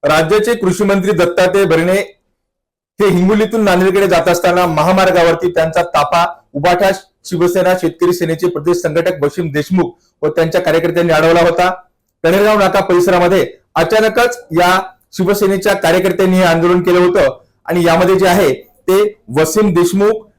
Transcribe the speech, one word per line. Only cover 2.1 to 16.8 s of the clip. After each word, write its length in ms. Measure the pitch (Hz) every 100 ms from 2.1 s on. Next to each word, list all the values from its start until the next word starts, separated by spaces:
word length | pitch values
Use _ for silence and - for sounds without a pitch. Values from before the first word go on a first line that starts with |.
| _ _ _ _ _ _ _ _ _
हे 80 | 202
हिंगोलीतून 560 | 175 185 214 220 220
नांदेडकडे 420 | 208 180 185 190 196
जात 220 | 170 170
असताना 380 | 175 185 180 180
महामार्गावरती 840 | 156 160 190 185 180 170 165 180
त्यांचा 320 | 175 160 170
ताफा 580 | 170 - - 170 170 - _
उभाठा 380 | 143 165 180 196 190 - _
शिवसेना 500 | - 170 175 180 180
शेतकरी 380 | 185 165 - 175
सेनेचे 360 | 175 165 160 180
प्रदेश 280 | 160 151 175
संघटक 480 | 170 151 170 180
वसीम 280 | 143 - 160
देशमुख 380 | 143 147 185 175 - _ _
व 60 | 151
त्यांच्या 320 | 156 165 180
कार्यकर्त्यांनी 520 | 165 160 165 165 170
अडवला 280 | 156 165 170
होता. 300 | 170 165 180 185 _ _ _ _
कनेरगाव 360 | 165 190 208 214
नाका 220 | 190 196
परिसरामध्ये 720 | 190 180 175 180 175 185 127 - _
अचानकच 720 | - 170 220 220 233 247 - -
या 300 | 160 180 185 190 _ _
शिवसेनेच्या 600 | - 185 202 196 196 196
कार्यकर्त्यांनी 600 | 190 165 180 190 180 185 185
हे 60 |
आंदोलन 400 | 180 165 170 180